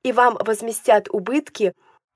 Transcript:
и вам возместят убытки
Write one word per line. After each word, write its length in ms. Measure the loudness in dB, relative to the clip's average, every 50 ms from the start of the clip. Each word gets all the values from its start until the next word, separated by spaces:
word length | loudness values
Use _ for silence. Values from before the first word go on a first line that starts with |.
| -4
и 80 | -2
вам 260 | 2 4 2 2 2 0
возместят 680 | -2 -2 -2 -4 -4 -6 -8 -4 2 4 4 4 2 0
убытки 680 | -4 -4 -4 -2 -2 -4 -4 -4 -6 -2 -2 -2 -2 _ _ _ _ _ _ _ -8